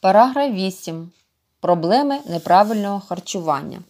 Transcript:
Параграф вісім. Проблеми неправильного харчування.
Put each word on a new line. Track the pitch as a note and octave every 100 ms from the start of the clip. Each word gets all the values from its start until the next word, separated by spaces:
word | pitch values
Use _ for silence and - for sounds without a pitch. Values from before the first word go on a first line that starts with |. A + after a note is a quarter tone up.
Параграф | F#3+ G3+ B3 C4 C#4
вісім. | G3 F#3+ F#3 - E3 E3+ _ _ _ _ _
Проблеми | F3 F3 E3 A3+ C#4+ C#4 D4
неправильного | E3+ - F3+ G#3 A3 G3+ G3+
харчування. | - F3 - G3 D#3+ C#3+ D3+ B2 F3